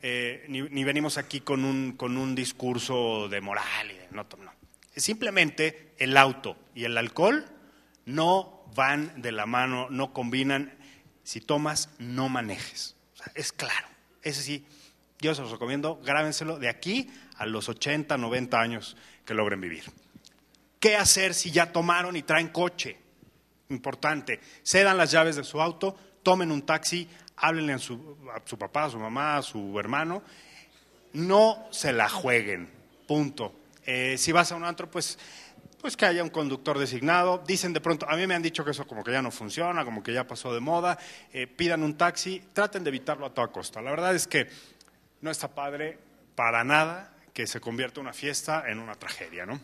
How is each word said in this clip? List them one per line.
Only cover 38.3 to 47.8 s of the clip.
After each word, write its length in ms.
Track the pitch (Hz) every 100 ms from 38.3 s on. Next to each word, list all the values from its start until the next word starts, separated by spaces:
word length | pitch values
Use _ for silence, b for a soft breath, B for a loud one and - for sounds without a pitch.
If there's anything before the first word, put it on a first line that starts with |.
han 80 | 175
dicho 240 | 165 165 147
que 60 |
eso 160 | 135 139
como 160 | 110
que 80 | 107
ya 100 | 131
no 80 | 127
funciona, 560 | - 107 120 170 175 127
como 160 | 110
que 120 | 98
ya 120 | 120 123
pasó 260 | 120 131
de 100 | 117
moda, 360 | 131 170 175 170 B B B
eh, 140 | 135 127
pidan 380 | - 170 165
un 120 | 156 151
taxi, 460 | 175 170 190 185 -
traten 300 | - 208 202
de 60 | 160
evitarlo 380 | 135 143 143 139
a 80 | 131
toda 140 | 120
costa. 340 | 95 - 110
La 80 | 123
verdad 240 | 151 180 180
es 100 | -
que 240 | 151 120 B B B B _ _ _
no 80 | 156
está 240 | 156 143
padre 460 | - 143 147 156 156 _ _ _
para 300 | - 117 117
nada 500 | 123 151 160 180 202 _ - -
que 100 | 113
se 160 | 117
convierta 400 | 117 117